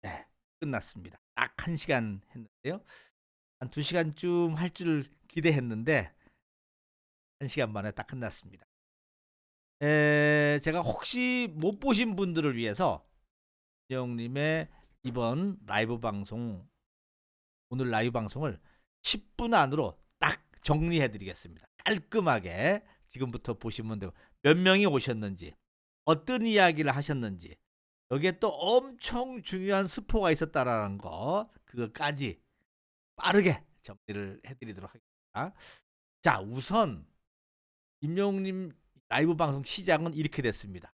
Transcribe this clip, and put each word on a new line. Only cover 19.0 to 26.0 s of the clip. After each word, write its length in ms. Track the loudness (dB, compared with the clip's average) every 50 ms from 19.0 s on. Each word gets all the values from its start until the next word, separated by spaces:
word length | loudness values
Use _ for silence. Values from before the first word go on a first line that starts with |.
| _
십 260 | 0 0 0 -2 _ _
분 180 | -6 -2 2 4
안으로 420 | 4 4 4 2 -2 -2 -2 -4 _ _ _ _ _
딱 260 | -2 -2 -2 -2 _ _ _ -8 _
정리해드리겠습니다. 1000 | 0 2 2 2 0 2 2 0 0 -2 -6 -12 -12 -12 -14 -16 -20 -20 -20 -20 _ _ _ -2
깔끔하게 1000 | -2 -2 -2 -4 _ 0 0 2 4 2 0 0 -4 -6 -2 0 0 0 0 -4 _ _ _ _
지금부터 480 | _ -8 -8 -6 -6 -6 -8 -6 -6 -8
보시면 460 | -6 -6 -8 -8 -6 -8 -8 -6 -6
되고, 120 | -8 -10 -12 _ _ _ _ _ _
몇 140 | 6 6
명이 300 | 8 8 6 6 6 6
오셨는지, 680 | 4 4 2 0 0 -4 -4 -4 -6 -8 -8 -12 -16 -18 _ _ _ _ _ _ _ _ _